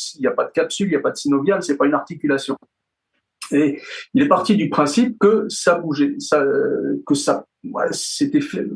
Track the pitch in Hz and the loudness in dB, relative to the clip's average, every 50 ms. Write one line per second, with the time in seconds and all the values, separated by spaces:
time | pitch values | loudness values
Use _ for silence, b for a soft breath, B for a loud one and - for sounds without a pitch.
0 | - - - 147 127 120 - - 120 - - 165 - - - - 202 180 160 143 | -10 -12 -8 -2 -2 -2 0 0 -2 -2 -2 -2 -2 -2 -2 -2 0 0 0 0
1 | 143 - - - - 147 139 139 139 185 196 180 175 - 139 139 139 143 147 139 | 0 -2 -4 -2 -2 0 0 2 2 2 0 0 0 -2 0 2 2 2 2 0
2 | - - 175 156 - 143 139 135 - - 135 - - _ _ _ _ _ _ _ | -2 -6 -10 -6 -2 -2 -2 -2 -2 -4 -8 -8 -10 _ _ _ _ _ _ _
3 | _ _ _ _ _ _ _ _ - - - 143 151 139 139 B B B B B | _ _ _ _ _ _ _ _ -8 -2 0 2 2 2 0 B B B B B
4 | B B - 127 139 143 185 - - - 202 160 160 - - - - - - 233 | B B 0 2 4 4 4 2 4 2 2 2 2 0 0 0 0 2 2 2
5 | 247 247 - - 202 202 220 220 214 - - - - 180 175 170 165 160 143 147 | 2 2 2 2 4 4 4 4 0 -2 -6 0 2 2 2 2 0 -4 0 0
6 | 143 143 147 139 - - 156 147 139 139 147 139 - - - - 135 139 143 143 | 0 0 0 -4 -2 0 0 2 2 2 2 2 0 0 0 -2 -2 -2 -4 -4
7 | - - 143 - - - - - - - _ _ - - - - - - - - | 0 0 0 0 2 0 -2 -2 -4 -10 _ _ -14 -8 -4 -4 -2 -2 -4 -6
8 | - - - - - - - - - - - - - - - | -6 -8 -4 -2 -2 0 0 0 0 0 -4 -6 -6 -6 -8